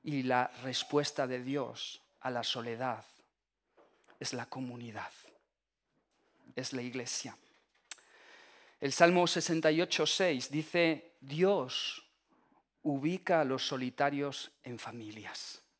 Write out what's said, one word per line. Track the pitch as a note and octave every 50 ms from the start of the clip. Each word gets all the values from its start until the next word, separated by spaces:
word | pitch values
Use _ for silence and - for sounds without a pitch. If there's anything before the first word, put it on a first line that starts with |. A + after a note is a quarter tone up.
Y | - - D3 C3+
la | B2+ B2+ B2+ B2 B2 - - A#2
respuesta | B2 C3 B2 - - - - D3 D3 - - - C3+
de | B2+ B2+ B2
Dios | B2 C3 C#3 C#3+ B2+ A#2 A#2 - - - - - _ _ _ _
a | - C3
la | B2+ A#2+
soledad | A2+ - - B2+ A#2 A#2+ A#2 A#2 C3 B2+ A2+ A2 - - - - _ _ _ _ _ _ _ _ _ _ _ _ - _ _ _ _ _ - _
es | B2 -
la | - B2 A#2
comunidad, | - - C3+ C3 B2 A#2+ A#2+ A#2+ A#2 G#2+ A#2 - - - - - - - _ _ _ _ _ _ _ _ _ _ _ _ _ _ _ _ _ _ _ _ _ _ - C3
es | - B2+ -
la | C#3 B2+
iglesia. | A#2+ B2 A#2+ B2+ A#2+ A#2+ - - - A#2+ - - _ _ _ _ _ _ _ _ _ _ - - - _ - - - - - - - - - - - - _ _
El | - C#3
Salmo | C#3 - E3+ E3+ F3+ F3+ F3
sesenta | E3 - E3+ D3+ - E3 D#3+ D#3 D#3
y | D#3 D#3+
ocho | F3+ F3 - - D#3
seis | D3 - - F#3+ F3+ D3 B2+ B2+ -
dice, | C#3 D3+ D3+ - - F3 E3+ E3 D#3 C#3 - - _ _
"Dios | - C3+ - D#3 F#3 G3 G3+ F3+ C3 B2+ - - - - - - - _ _ _ _ _ _ _ _ _ _ _ _ _ _ _
ubica | - D3+ C#3+ C#3 C3+ D#3 F3+ F3+ - - F3+ D#3+
a | D3
los | C3 C3 C3 -
solitarios | - D3+ B2+ B2+ B2+ B2 - C#3+ C#3+ C#3+ C#3 C#3+ C#3+ C3 - - - _ _
en | - B2 B2 A#2
familias. | - A#2 A#2 A#2+ A2 G#2+ G#2+ A2 G2+ F#2+ - - - - - - _ _ _